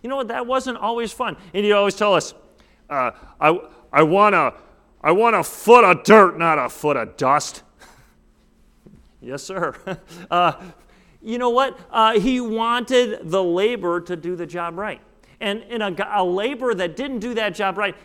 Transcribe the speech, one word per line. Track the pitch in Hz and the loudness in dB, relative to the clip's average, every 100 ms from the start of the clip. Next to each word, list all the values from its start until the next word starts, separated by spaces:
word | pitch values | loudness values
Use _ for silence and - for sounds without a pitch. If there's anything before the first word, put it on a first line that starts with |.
You | 233 | -10
know | 269 | -8
what? | 226 | -6
That | 254 240 | -6 -4
wasn't | 262 254 233 | -4 -4 -6
always | 208 233 226 | -6 -4 -6
fun. | - 240 147 - | -6 -8 -8 -10
And | 185 208 | -2 2
he'd | |
always | 208 202 196 | 2 2 0
tell | 208 | 2
us, | 175 - - _ _ _ _ - | 2 0 -10 _ _ _ _ -8
uh, | 143 123 - - - | -4 -4 -6 -16 0
"I, | 151 175 - - _ | 0 0 -4 -20 _
I | 143 | 2
want | 156 190 208 185 | 4 4 4 4
a, | 135 - - _ _ _ | 0 -4 -14 _ _ _
I | 147 | 0
want | 180 233 208 | 2 2 0
a | |
foot | 151 - - 240 | -2 -4 6 8
of | 202 175 | 8 4
dirt, | - 214 190 165 | 8 8 8 4
not | 170 151 | 0 0
a | 123 | -2
foot | - 151 139 | -4 -2 -2
of | 107 - | -4 -2
dust." | 131 147 - - - | 0 2 0 -10 -20
<laughs> | _ - - _ _ _ _ _ _ _ _ - - _ _ | _ -20 -20 _ _ _ _ _ _ _ _ -20 -20 _ _
Yes, | 120 139 | -14 -14
sir. | - 190 165 - - | -10 -6 -6 -6 -12
<laughs> | 180 - 175 185 | -12 -14 -20 -4
Uh, | 175 175 - 185 - _ _ _ _ | 0 2 0 -10 -20 _ _ _ _
you | 220 240 | -10 -4
know | 247 | 0
what? | 240 269 - - | 2 0 -4 -6
Uh, | 226 220 226 | 2 2 2
he | 214 254 | 0 -2
wanted | 233 220 226 240 233 254 247 - 156 | -4 -4 -2 -2 0 2 2 -2 -4
the | 185 | -2
laborer | 180 175 214 240 180 175 | 0 0 0 -2 -4 -4
to | 170 175 | -6 -10
do | 170 180 | -8 -10
the | 165 | -10
job | 175 170 165 | -10 -10 -8
right. | 208 139 _ _ _ _ | -10 -12 _ _ _ _
And | 208 208 | -8 -8
in | 226 233 | -8 -6
a, | 202 | -6
g-, | 175 208 | -6 -4
a | 208 | -2
laborer | 180 180 226 269 247 190 | -2 -2 -4 -4 -4 -4
that | 175 180 | -4 -6
didn't | 277 247 | -8 -8
do | 226 | -6
that | 226 214 175 | -4 -4 -4
job | 196 185 | -4 -4
right, | 202 - | -6 -6